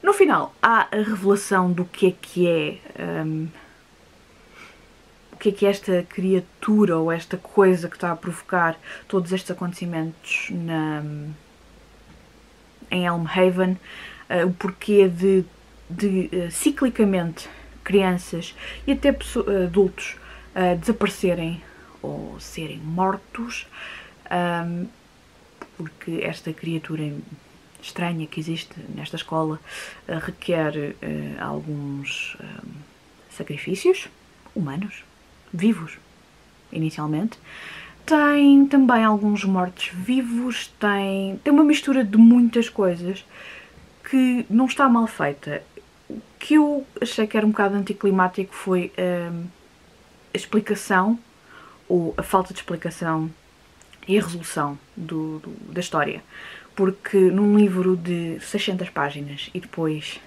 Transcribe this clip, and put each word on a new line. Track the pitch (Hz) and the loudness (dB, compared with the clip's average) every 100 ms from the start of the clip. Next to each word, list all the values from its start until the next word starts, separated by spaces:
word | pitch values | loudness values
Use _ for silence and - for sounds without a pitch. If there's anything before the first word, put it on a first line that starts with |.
No | 370 | 2
final, | 403 359 190 143 - | 4 6 4 0 -2
há | 220 226 - | 2 2 2
a | 208 | -2
revelação | 214 214 196 202 - 190 180 | -2 -2 2 2 2 2 2
do | 175 | 0
que | 180 - 185 | -4 2 2
é | 180 | 2
que | - - 175 | -10 0 2
é, | 165 151 - - - 175 165 | 2 -2 -8 -16 -10 -6 -4
hum, | 156 156 160 - - _ _ _ _ _ _ _ - - - - - _ _ _ _ | -4 -4 -6 -10 -20 _ _ _ _ _ _ _ -20 -20 -20 -20 -20 _ _ _ _
o | - | -4
que | 214 | -2
é | |
que | 202 202 | 2 0
é | |
esta | 202 - 180 180 | 0 0 -2 -2
criatura | - 185 190 180 _ - 214 202 165 | -4 0 0 -2 _ 0 4 4 4
ou | 160 | 0
esta | 165 - 185 | -2 -6 -12
coisa | - - 190 185 170 | -4 4 6 4 -2
que | - | -6
está | 175 | -6
a | 165 | -4
provocar | 175 165 - 185 165 165 - - - | -8 -10 -4 0 0 -2 -12 -20 -4
todos | 196 170 | -2 -2
estes | 185 - | -4 -6
acontecimentos | 180 175 180 180 170 160 160 - - - | -8 -8 -8 -6 -4 -6 -8 -6 -6 -4
na, | 180 165 160 156 151 151 147 147 151 - _ - - - _ - - - _ _ _ _ _ - | -6 -4 -2 -2 -4 -6 -8 -10 -14 -20 _ -20 -20 -20 _ -20 -20 -20 _ _ _ _ _ -8
em | 180 | -4
Elm | 175 170 160 | -2 -4 -4
Haven, | 190 185 180 185 185 - - - - - | 2 4 4 0 0 -8 -20 -20 -20 -6
eh, | 180 | 0
o | 180 | 0
porquê | 180 202 185 - 202 190 | 0 -6 -6 4 6 6
de, | 170 190 190 185 - - - - | 4 4 4 2 -10 -20 -20 -14
de, | 175 202 190 170 | -4 0 0 -2
eh, | 180 170 | -4 -4
ciclicamente | - 311 294 262 240 208 190 170 160 - - - - | 0 0 2 -2 2 2 4 -2 -6 -16 -20 -20 -16
crianças | - 190 190 180 - 165 175 - - - - | 0 2 4 0 -4 -8 -10 -14 -14 -10 -4
e | |
até | 277 277 | 2 2
pesso-, | 269 - 247 - 202 | 0 -4 -4 0 0
adultos, | 180 175 190 - - - - - - - | 2 4 2 2 -12 -12 -18 -20 -12 -2
eh, | 180 | 0
desaparecerem | 180 165 226 202 - 185 175 165 170 - - - - | 0 0 0 -2 -2 -2 -2 -4 -8 -14 -20 -20 -14
ou | 143 147 - - | -12 -10 -12 -14
serem | - - 156 151 | -16 -12 -12 -10
mortos, | 156 170 190 202 - - 233 233 - - - - - - - | -8 -2 -2 -2 -8 -10 -10 -10 -14 -18 -18 -18 -20 -20 -6
ahm, | 180 175 175 170 175 185 - _ _ _ _ _ _ - - | -4 -2 -2 -4 -6 -8 -14 _ _ _ _ _ _ -20 -14
porque | 160 - - 165 | -14 -12 -8 -6
esta | 170 165 - | -6 -8 -12
criatura | 160 165 165 - 156 151 143 - 151 _ - _ - | -10 -8 -8 -8 -8 -8 -10 -14 -20 _ -20 _ -20
estranha | - - 175 165 151 | -16 -6 -6 -4 -8
que | - | -8
existe | 160 165 - - - | -8 -8 -10 -16 -14
nesta | 156 151 165 | -12 -12 -12
escola, | - 160 160 156 - - - - - | -6 -4 -2 -6 -12 -16 -16 -18 -10
eh, | 165 | -8
requer, | 165 180 - 170 156 151 143 - | -8 -10 -2 0 0 -2 -8 -8
eh, | 156 151 147 147 | -8 -8 -8 -8
alguns, | - 151 156 147 143 139 139 - - - | -8 -8 -6 -8 -6 -8 -8 -8 -10 -12
ahm, | 50 - - - - - _ _ _ | -16 -16 -16 -18 -20 -20 _ _ _
sacrifícios | - 143 143 - 185 349 381 - _ _ _ - | -14 -12 -10 -6 0 2 2 0 _ _ _ -14
humanos, | - 151 143 202 - - _ _ - _ | -6 -4 -4 -8 -12 -20 _ _ -20 _
vivos, | 175 202 190 160 - _ _ _ _ _ _ _ | 0 0 0 -6 -16 _ _ _ _ _ _ _
inicialmente. | - 160 156 151 156 220 - - - - - - - - | -4 -4 -4 -4 -2 -4 -8 -20 -18 -16 -18 -20 -16 2
Tem | 311 294 294 285 277 277 | 4 6 6 8 10 8
também | 277 262 240 | 6 6 6
alguns | 220 214 208 208 | 4 4 2 0
mortos-vivos, | 196 190 180 - - 180 185 254 240 233 247 233 - _ | 0 0 0 -4 -10 -8 -2 0 0 -2 -2 -6 -10 _
tem, | 208 202 196 196 196 196 | 0 0 0 -2 -4 -4
tem | - | 4
uma | 294 | 6
mistura | 302 294 - 269 | 6 4 2 0
de | 214 214 | 4 10
muitas | 233 240 240 233 226 | 10 10 6 2 -2
coisas | - 190 170 175 190 - - - - - - - _ - | 0 0 0 -6 -8 -12 -20 -20 -20 -20 -20 -20 _ -2
que | 269 254 247 - | 2 2 0 2
não | 220 | 2
está | 262 - 269 | 2 4 4
mal | 233 226 | 4 2
feita. | - 147 143 - 147 - - - _ _ | -2 -4 -4 -8 -10 -10 -20 -20 _ _
O | 220 - _ | -16 -16 _
que | - | 2
eu | 302 294 294 269 - | 4 4 0 -6 -6
achei | 226 - 214 | -4 -2 0
que | 220 | 2
era | |
um | 214 | 2
bocado | 214 202 | 2 2
anticlimático | 202 196 202 202 190 180 185 190 | 0 -2 -2 2 2 2 0 -8
foi, | - - 185 175 - | -8 -2 0 -2 -4
ahm, | 180 180 175 170 175 - _ _ _ _ _ _ _ - | -2 -2 -4 -8 -10 -14 _ _ _ _ _ _ _ -8
a | |
explicação, | - 214 208 202 - 190 196 233 - _ _ - - - _ | -2 -2 0 -6 2 2 2 0 -4 _ _ -20 -20 -20 _
ou | 180 165 - | 0 0 -4
a | |
falta | 170 190 185 | -2 0 -2
de | 185 | -10
explicação | - 170 170 165 170 160 160 160 _ _ _ _ _ - - | -10 -8 -8 -6 -4 -2 -4 -10 _ _ _ _ _ -20 0
e | 202 | 0
a | |
resolução | 170 170 160 - 147 143 _ | 0 -8 -8 -6 -6 -6 _
do, | - 165 165 156 156 | -14 -8 -6 -6 -10
do, | - - - | -14 -16 -10
da | 170 | -8
história. | 180 160 143 - - - - - - | -4 -4 -4 -6 -14 -20 -20 -20 -18
Porque | - 190 190 - 196 | 0 0 0 0 4
num | 185 185 208 208 | 6 6 4 6
livro | 208 185 185 185 | 6 4 0 0
de | 170 175 165 156 | 0 -4 -4 -8
seiscentas | - 202 202 185 196 | -6 -4 -4 -4 -6
páginas | - 143 147 143 143 - | -4 -4 -6 -12 -12 -12
e | 185 | -12
depois | - - 160 156 - - | -12 -4 -4 -4 -8 -16